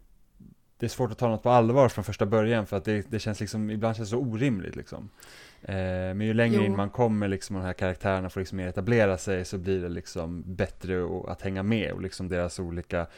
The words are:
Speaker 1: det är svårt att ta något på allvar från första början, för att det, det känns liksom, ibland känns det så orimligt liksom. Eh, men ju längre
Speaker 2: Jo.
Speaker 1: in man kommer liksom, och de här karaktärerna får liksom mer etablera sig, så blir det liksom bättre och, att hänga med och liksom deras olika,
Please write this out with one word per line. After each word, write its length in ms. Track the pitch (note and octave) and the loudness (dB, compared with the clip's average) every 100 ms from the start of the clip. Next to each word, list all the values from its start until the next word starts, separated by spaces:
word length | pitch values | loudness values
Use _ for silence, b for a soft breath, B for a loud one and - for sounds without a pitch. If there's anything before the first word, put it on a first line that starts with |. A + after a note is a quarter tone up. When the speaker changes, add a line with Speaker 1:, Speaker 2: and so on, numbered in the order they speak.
| - - _ - - - _ _ | -20 -20 _ -20 -20 -20 _ _
Speaker 1:
det 80 | A#2+ | -6
är 40 | |
svårt 200 | - A#2+ | -2 -2
att 60 | G#2+ | 0
ta 100 | A#2+ | 0
något 140 | A2 | 2
på 80 | A#2+ | 6
allvar 380 | B2 A2 C3+ B2 | 6 8 6 6
från 160 | - | 4
första 220 | G#2 - G#2 | -4 -2 2
början, 400 | A2 A2 A#2 F#2+ | 4 4 2 0
för 100 | G2 | -2
att 80 | |
det, 260 | A2 G#2+ - | 0 -2 -2
det 80 | A2 | -4
känns 220 | A2 G2+ | -4 -4
liksom, 300 | G#2 A2 G#2+ | -4 -4 -4
ibland 260 | G#2+ A2+ A2 | 0 0 -2
känns 120 | G#2 | -2
det 80 | A#2+ | -2
så 60 | |
orimligt 540 | C3 A2 C#3 G2+ D#2+ - | 0 0 0 0 -4 -10
liksom. 320 | - - - B B B B B | -10 -12 -14 B B B B B
Eh, 120 | - F#2+ F#2 F#2 F#2 | -6 -4 -2 -2 -2
men 60 | G2 | -2
ju 140 | G#2+ | 2
längre 220 | A2+ A#2 G#2+ | 4 4 4
Speaker 2:
Jo. 80 | |
Speaker 1:
in 120 | G2+ G2 | 4 2
man 140 | G2 | 0
kommer 380 | - A#2 G#2+ G2+ | 2 2 2 0
liksom, 280 | F#2+ - G2 | -2 -4 -4
och 60 | |
de 40 | F#2 | -4
här 60 | |
karaktärerna 580 | - F#2 F2+ G2+ F#2+ F#2 | -2 -2 0 0 0 -2
får 100 | G2 | -4
liksom 160 | F2+ F#2+ | -6 -4
mer 120 | F#2 | -4
etablera 500 | G2+ F#2+ A#2 G2+ F#2 | -2 2 4 4 2
sig, 260 | G#2 F#2 | 0 -2
så 140 | F2+ G2 | -2 -4
blir 240 | F2+ F#2+ | -2 0
det 60 | F2 | -2
liksom 540 | E2+ - F#2 E2 F2 F2+ | -6 -8 -6 -6 -6 -6
bättre 560 | F2+ F#2+ - F2 F#2 | -4 -4 -4 -4 -2
och, 280 | E2+ F2+ - | -2 -4 -6
att 100 | F#2 | -8
hänga 200 | G2 F#2+ | -4 -2
med 300 | G2+ A2+ F2 | 0 2 0
och 80 | F#2 | -4
liksom 260 | F#2 - F#2 | -6 -6 -2
deras 300 | F2 F2 - | 0 -2 -4
olika, 480 | F2 F2 - F2 E2+ | -6 -6 -4 -4 -4